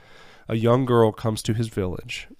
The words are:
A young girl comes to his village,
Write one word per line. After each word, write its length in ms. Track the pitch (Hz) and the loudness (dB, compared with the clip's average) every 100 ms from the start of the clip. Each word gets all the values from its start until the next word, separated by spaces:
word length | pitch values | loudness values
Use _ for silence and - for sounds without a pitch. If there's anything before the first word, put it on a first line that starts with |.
| - - - - - | -20 -20 -20 -20 -6
A 80 | 113 | -2
young 300 | 113 123 127 | 2 2 4
girl 260 | 120 110 | 4 4
comes 320 | 104 117 110 | 2 -4 -4
to 100 | - | -2
his 140 | 113 117 | -2 -2
village, 600 | - 92 90 123 - - - | -4 -4 -6 -10 -14 -14 -20